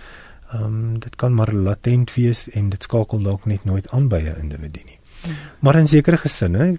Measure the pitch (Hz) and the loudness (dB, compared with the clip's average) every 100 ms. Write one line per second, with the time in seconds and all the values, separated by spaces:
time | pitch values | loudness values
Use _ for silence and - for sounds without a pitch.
0 | - - - - - 117 110 110 113 113 | -20 -20 -20 -20 -12 -6 -4 -4 -4 -6
1 | - - 127 120 110 107 95 - 120 123 | -8 -4 0 2 2 0 0 0 0 2
2 | 120 - 120 117 - 107 101 98 - 117 | 2 0 0 0 -4 -2 -2 -4 -2 -2
3 | 107 110 101 98 - 98 101 98 - 127 | 0 -2 -2 -2 -2 -4 -2 -4 -2 -2
4 | 139 90 78 80 76 73 76 - - - | 0 0 -2 -6 -8 -10 -12 -14 -18 -20
5 | - - 175 151 147 - 139 160 151 147 | -20 -16 -12 -12 -14 0 4 4 6 6
6 | 147 165 147 - 90 92 170 | 4 2 0 -2 0 2 2